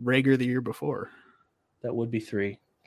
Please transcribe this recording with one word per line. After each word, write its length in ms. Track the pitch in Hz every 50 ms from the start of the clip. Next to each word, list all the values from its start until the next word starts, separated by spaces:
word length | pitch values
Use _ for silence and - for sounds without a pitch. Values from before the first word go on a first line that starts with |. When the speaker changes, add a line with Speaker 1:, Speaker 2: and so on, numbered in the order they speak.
| 120
Speaker 1:
Rager 320 | 123 127 135 131 135 135 127
the 80 | 123
year 140 | 123 127 131
before. 500 | 120 110 110 - 143 147 131 - - - - - _ _ _ _ _ _ _ _ _ _ _ _
Speaker 2:
That 140 | - 120 117
would 160 | 117 117 117
be 100 | 117 110
three. 380 | - - 110 101 101 101 98 - _ _ _ _ _